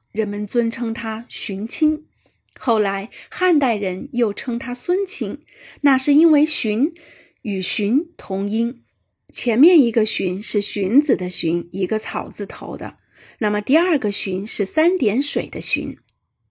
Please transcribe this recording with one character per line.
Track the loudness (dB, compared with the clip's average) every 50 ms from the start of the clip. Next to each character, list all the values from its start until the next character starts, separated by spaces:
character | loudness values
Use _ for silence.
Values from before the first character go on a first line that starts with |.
| _ _
人 | -4 -4 -4 -2
们 | -2 -6 -6
尊 | -4 -2 0 0 0
称 | -2 -4 -4 -4 -6
他 | -6 -6 -6 -8 -8 -10 -12
荀 | -12 -10 -8 -6 -6 -6 -6 -6
卿。 | -2 0 2 2 2 0 -6 _ _ _ _ _ _ _ _ _ -20 -8
后 | -2 0 2 2
来 | 2 0 -2 -4 -8 -10 -14 -18 -20 -14
汉 | -6 -2 2 2 4 4
代 | 4 2 0
人 | 0 -2 -4 -4 -6 -8 -6 -2
又 | -2 0 0
称 | -2 -4 -6 -6 -6 -6
他 | -6 -6
孙 | -10 -8 -4 -2 0 0 -2
卿， | -4 -4 -6 -6 -6 -6 -10 _ _ _ -20 -20 -20 -6 0
那 | 2 4 4 4
是 | 4 4 6
因 | 6 6 6
为 | 6 6 4
荀 | 2 0 -2 -2 -2 0 2 0 0 0 -4 -20 -20 -20 -20 -20 _ _ _
与 | -8 -6 -6 -4
荀 | -4 -4 -4 -2 0 2 2 2 0 -2 _
同 | -16 -10 -6 -4 -4 -2 -2
音， | 0 0 -2 -2 -4 -8 _ _ _ _ _ _ _ _ _ _ -10
前 | -6 -2 0 4 6
面 | 8 8 8 8
一 | 6 6
个 | 4 2 2
荀 | 0 0 -2 -2 -2 -2 -4
是 | -4 -2 -2 -2
荀 | -2 -2 -2 -2 -2 0 0 0
子 | 0 0 0
的 | 0 0 -4
荀， | -4 -4 -2 -2 -2 -2 -4 -4
一 | -6 -4 -4 -2
个 | -2 -4
草 | -4 -6 -8 -8 -8 -8
字 | -8 -10 -10
头 | -10 -10 -12 -12 -10 -10 -10
的； | -10 -12 -14 _ _ _ _ _ -20 -18 -8 -4
那 | -2 0
么 | 0 0
第 | 0 2 2
二 | 4 4 4 2 0
个 | 0 -2
荀 | -4 -4 -4 -4 -6 -6 -6
是 | -4 -2 -2 -2
三 | -2 0 2 2 4 4
点 | 2 2 2 2 2
水 | 0 0 -2 -4 -4 -4
的 | -6 -6
荀。 | -4 -4 -4 -4 -4 -6 -8 -10 _ _ _ _ _ _ _ _ _ _